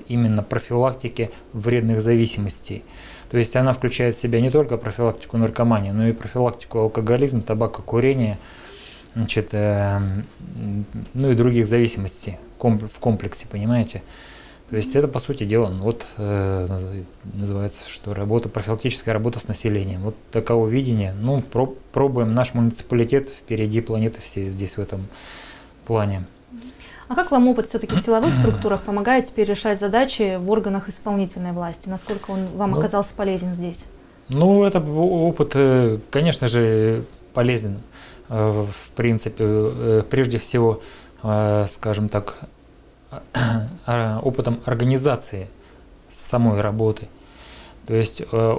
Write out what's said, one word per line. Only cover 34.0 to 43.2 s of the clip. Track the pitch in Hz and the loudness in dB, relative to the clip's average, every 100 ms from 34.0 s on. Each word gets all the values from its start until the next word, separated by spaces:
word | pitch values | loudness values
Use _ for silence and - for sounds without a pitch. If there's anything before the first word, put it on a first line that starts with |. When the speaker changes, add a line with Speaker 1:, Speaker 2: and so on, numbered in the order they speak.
| - - - | -20 -18 -4
Speaker 1:
ну, | 135 180 202 | 4 6 6
это | 196 175 | 6 4
о-, | 151 151 180 175 165 | 0 2 2 4 2
опыт, | 165 143 139 | 2 2 4
э, | 135 127 120 110 - | 6 6 4 2 -2
конечно | 139 165 - 123 | 0 2 2 2
же, | 120 113 110 110 113 120 - - | 4 4 4 4 2 -4 -14 -6
полезен, | 127 120 120 107 101 - - - - - | 0 2 2 -2 -6 -12 -20 -20 -20 -6
э, | 110 107 104 104 | 0 2 0 -2
в | - - | -6 -10
принципе, | - 117 110 110 - | -2 0 0 -2 -2
э, | 107 107 107 120 117 110 104 | 2 2 0 0 2 2 2
прежде | 127 123 113 | 2 2 0
всего, | - 123 113 107 - - - - | -2 2 2 2 -6 -20 -20 -8
э, | 110 107 107 104 101 | -2 2 2 2 0
скажем | - 110 104 107 | -4 -4 -2 -2
так, | 104 - - - - - - - _ - | -2 -4 -10 -18 -20 -20 -20 -20 _ -20
<clears throat> | 139 | -18